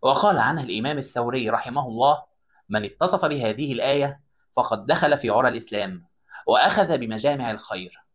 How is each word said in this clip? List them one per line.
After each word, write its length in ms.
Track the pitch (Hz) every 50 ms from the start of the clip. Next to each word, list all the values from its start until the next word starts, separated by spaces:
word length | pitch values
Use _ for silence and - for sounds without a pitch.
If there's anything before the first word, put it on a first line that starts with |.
وقال 380 | - 131 139 135 - 208 190 143
عنها 240 | 110 120 151 165 135
الإمام 340 | 117 90 107 110 139 151 143
الثوري 520 | 131 - - 127 120 120 120 131 120 107
رحمه 380 | 110 113 - 127 120 143 139 127
الله: 360 | 110 117 127 139 151 147 - _ _ _ _ _ _ _ _ _
"من 160 | 101 107 104
اتصف 400 | 101 - _ 160 180 196 214 180
بهذه 480 | 151 151 143 120 110 104 113 151 143 131
الآية 460 | 117 117 131 139 143 139 139 139 - _ _ _ _ _ _ _
فقد 300 | - 120 - 117 107 95
دخل 320 | - 135 139 160 147 147 143
في 120 | - 117
عرى 200 | 104 110 131 127
الإسلام 560 | 117 117 113 - 110 104 101 95 92 87 85 _ _ _ _ _ - - - -
وأخذ 500 | 104 107 127 190 - 214 196 160 165 135
بمجامع 540 | 120 110 110 110 113 143 147 139 127 117
الخير". 520 | 110 104 - - 107 95 92 90 - _ _ _ _